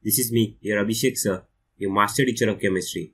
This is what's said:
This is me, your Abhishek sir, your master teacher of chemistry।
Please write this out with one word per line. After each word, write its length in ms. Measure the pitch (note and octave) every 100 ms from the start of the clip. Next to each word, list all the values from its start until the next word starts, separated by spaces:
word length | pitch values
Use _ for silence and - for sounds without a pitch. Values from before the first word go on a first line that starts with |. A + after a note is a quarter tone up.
This 140 | A2 B2+
is 120 | A#2+
me, 280 | A#2 A2 -
your 240 | G2+ G#2
Abhishek 320 | G#2 G#2+ B2+ B2
sir, 260 | A2 F#2 - _ _ _
your 100 | G2
master 320 | G2 G#2 -
teacher 260 | C3 A2+ A2
of 80 | G2
chemistry। 420 | G#2 F#2 F2 F#2+ D#2+